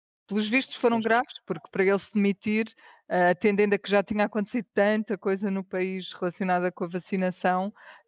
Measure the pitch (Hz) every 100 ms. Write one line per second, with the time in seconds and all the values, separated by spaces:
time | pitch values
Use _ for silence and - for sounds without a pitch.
0 | _ _ - 202 214 254 - - 240 233
1 | 220 233 262 - - 160 - - 190 196
2 | - 214 202 190 214 214 220 _ - -
3 | - 180 175 180 208 202 208 196 - 202
4 | - 208 208 220 202 247 180 - 202 214
5 | 214 180 202 190 202 190 185 185 185 185
6 | 170 - 180 - 185 180 180 - 170 180
7 | - 190 185 180 185 180 196 - - -